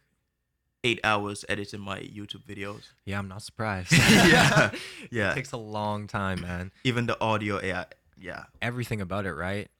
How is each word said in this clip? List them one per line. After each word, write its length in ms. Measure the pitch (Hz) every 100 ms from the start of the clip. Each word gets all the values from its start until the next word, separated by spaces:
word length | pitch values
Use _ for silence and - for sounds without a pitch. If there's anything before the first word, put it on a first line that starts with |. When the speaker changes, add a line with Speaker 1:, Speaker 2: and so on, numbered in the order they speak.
| _ _ _ _ _ _ _ _
Speaker 1:
eight 160 | - 113
hours 420 | 110 104 101 101 -
editing 320 | 101 101 104
my 180 | 98 98
YouTube 440 | - 104 104 -
videos. 380 | - 101 98 107 - _
Speaker 2:
Yeah, 140 | - 98
I'm 80 | 98
not 140 | 92
surprised. 500 | - - 110 98 90
Speaker 1:
<laughs> 60 | 165
Yeah. 720 | - 220 185 - - - 110 - -
Speaker 2:
<laughs> 180 | - 254
Speaker 1:
Yeah. 220 | 117 98
Speaker 2:
It 20 |
takes 180 | 135 127
a 40 | 127
long 500 | 107 107 104 104 104
time, 340 | 107 95 92
man. 280 | 87 90 92 -
Speaker 1:
Even 220 | 131 120 117
the 140 | -
audio, 400 | 110 107 104 101
yeah, 240 | 95 90 87 - _ _
yeah. 280 | 90 78 80 _
Speaker 2:
Everything 380 | 117 123 117 113
about 260 | 92 95 95
it, 60 |
right? 360 | 76 87 101 101